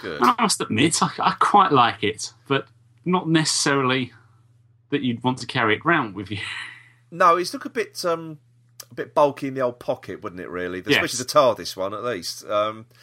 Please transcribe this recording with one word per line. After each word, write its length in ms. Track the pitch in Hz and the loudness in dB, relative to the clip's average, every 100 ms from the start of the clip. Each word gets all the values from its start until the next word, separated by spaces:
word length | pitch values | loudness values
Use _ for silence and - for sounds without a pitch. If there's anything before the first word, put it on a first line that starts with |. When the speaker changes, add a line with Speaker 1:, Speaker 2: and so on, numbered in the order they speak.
Speaker 1:
good. 200 | 95 76 | -10 2
Speaker 2:
And 80 | 120 247 | 2 2
I 40 | |
must 200 | 220 - | 0 -2
admit, 420 | - 107 156 - | -2 2 2 2
I, 60 | 196 - | 0 0
I 120 | - - | -2 2
quite 340 | - 208 185 | 4 4 6
like 300 | 139 117 101 104 | 6 4 2 -4
it, 260 | - - - _ | -4 -10 -14 _
but 200 | 135 - _ _ _ | -4 -4 _ _ _
not 240 | 170 180 165 | -2 -2 2
necessarily 840 | 160 156 - 151 139 131 131 123 - _ _ _ _ _ _ _ | 2 2 0 2 2 2 0 -2 -8 _ _ _ _ _ _ _
that 100 | 143 | -2
you'd 220 | 127 117 | -2 0
want 160 | 127 127 | -2 -2
to 60 | 120 | -4
carry 280 | 127 113 104 | -2 0 2
it 80 | |
round 320 | 160 165 113 95 | 2 2 0 -8
with 160 | 98 | -10
you. 80 | 104 | -8
<laughs> 40 | - - - - - _ _ | -8 -10 -12 -16 -20 _ _
Speaker 1:
No, 240 | 170 180 175 | 2 4 4
it's 160 | 180 | 0
look 120 | 269 269 | -6 -8
a 40 | |
bit, 340 | - - - | -6 -8 -6
um, 360 | 180 165 160 151 _ _ _ _ - 120 | -4 -4 -6 -16 _ _ _ _ -16 -12
bit 180 | - | -4
bulky 340 | - 147 139 139 | 2 2 2 -6
in 60 | |
the 80 | 131 | -2
old 180 | 123 120 | -4 -4
pocket, 420 | - 127 - 90 | -6 -6 -6 -12
wouldn't 200 | 104 90 | -10 -10
it, 80 | 82 | -10
really? 300 | 87 90 92 | -6 -6 -6
Especially 220 | 90 127 | 0 0
Speaker 2:
Yes. 160 | 156 120 | 0 -4
Speaker 1:
the 80 | 120 | 0
tardis 500 | 151 131 98 85 - | 4 4 2 -6 -6
one, 180 | 95 | -6
at 100 | 104 | -4
least. 420 | 120 104 82 - - | -6 -6 -8 -12 -4
Um, 400 | 104 107 110 110 _ | 0 0 -4 -16 _